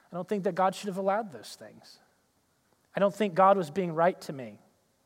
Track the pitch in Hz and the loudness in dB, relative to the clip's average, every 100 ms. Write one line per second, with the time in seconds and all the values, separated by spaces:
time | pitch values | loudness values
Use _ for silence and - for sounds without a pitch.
0 | _ 175 175 208 190 175 190 190 202 185 | _ -10 -4 -2 0 2 0 0 -6 -4
1 | 190 208 208 117 98 - 107 113 - - | -2 -2 -4 -12 -18 -20 -20 -20 -20 -20
2 | _ _ _ _ _ _ _ _ _ 175 | _ _ _ _ _ _ _ _ _ 0
3 | 196 202 208 160 190 196 147 190 175 156 | 0 0 -2 6 6 6 2 -2 -2 2
4 | 175 - - 135 113 101 _ _ _ _ | 2 2 -8 -12 -12 -16 _ _ _ _